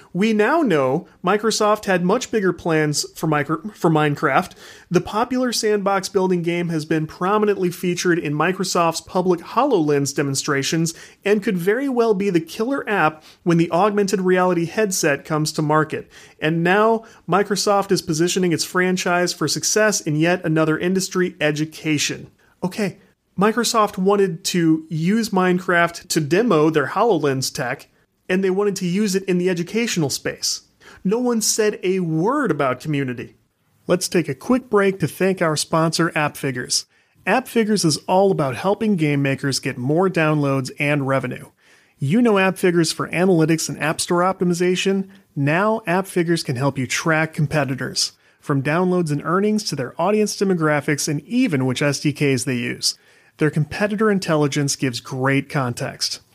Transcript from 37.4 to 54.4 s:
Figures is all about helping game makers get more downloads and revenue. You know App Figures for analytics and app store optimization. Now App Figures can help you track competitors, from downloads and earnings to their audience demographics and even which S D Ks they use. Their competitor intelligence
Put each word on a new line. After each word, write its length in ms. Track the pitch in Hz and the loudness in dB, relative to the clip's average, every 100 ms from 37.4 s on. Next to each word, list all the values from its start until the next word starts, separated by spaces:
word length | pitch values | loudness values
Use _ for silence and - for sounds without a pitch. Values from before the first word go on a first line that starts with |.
| 254 | 0
Figures 340 | 233 214 208 | 0 2 2
is 140 | 170 131 - | 2 0 0
all 240 | 185 196 | 2 4
about 240 | 165 139 120 | 2 -2 -2
helping 400 | 190 202 220 190 | -2 0 0 2
game 260 | 151 143 | 2 2
makers 380 | 139 135 139 131 | 0 -2 -2 -4
get 180 | 135 120 | -6 -4
more 320 | 123 156 190 | 0 2 2
downloads 600 | 180 156 151 143 135 131 - | 2 2 2 0 -2 -4 -4
and 260 | 147 147 135 | -2 0 0
revenue. 420 | 135 127 131 - _ _ _ _ _ | 0 -2 -8 -14 _ _ _ _ _
You 220 | 139 214 | 0 2
know 160 | 240 202 | 4 4
App 200 | 190 185 | 2 2
Figures 360 | 185 175 160 | 2 2 2
for 160 | - - | -2 -4
analytics 580 | 160 190 170 160 160 - | 0 4 4 4 2 -2
and 100 | - | -4
app 180 | 147 165 | -4 -4
store 220 | - 175 | -2 0
optimization. 880 | 185 185 180 175 180 185 190 196 190 - _ - | 0 0 0 2 0 0 0 0 -2 -12 _ -2
Now 460 | 139 165 214 220 - | 0 2 2 0 0
App 220 | 180 190 | -2 -2
Figures 340 | 180 170 165 | -2 0 -2
can 140 | - 123 | -2 -2
help 220 | 139 135 | -2 -2
you 100 | 123 | -4
track 460 | - 165 156 156 | -2 0 0 0
competitors, 800 | - 147 156 135 131 127 - - - _ _ | -2 -2 0 -2 -4 -6 -4 -6 -8 _ _
from 240 | - 139 | -4 -2
downloads 480 | 135 160 185 180 165 | 0 0 2 0 0
and 100 | 147 - | -2 -2
earnings 400 | 180 208 214 - | 0 2 0 -2
to 100 | 143 | -6
their 180 | 123 - | -6 -4
audience 360 | 175 214 208 - | 0 2 0 0
demographics 720 | 196 180 151 147 139 143 - | 0 2 2 0 0 -2 -2
and 100 | 147 | -6
even 420 | - 240 262 143 131 | -2 0 0 0 0
which 160 | 123 | 0
S 180 | 147 139 | -2 0
D 140 | 151 | -2
Ks 320 | 139 143 131 139 | 0 0 0 0
they 100 | 123 | -4
use. 420 | 120 127 - - _ _ _ - | -4 -4 -6 -6 _ _ _ -2
Their 120 | 151 | 0
competitor 600 | 156 147 - 208 208 220 | 0 -4 -2 -4 0 0
intelligence 680 | 196 180 156 | 0 0 0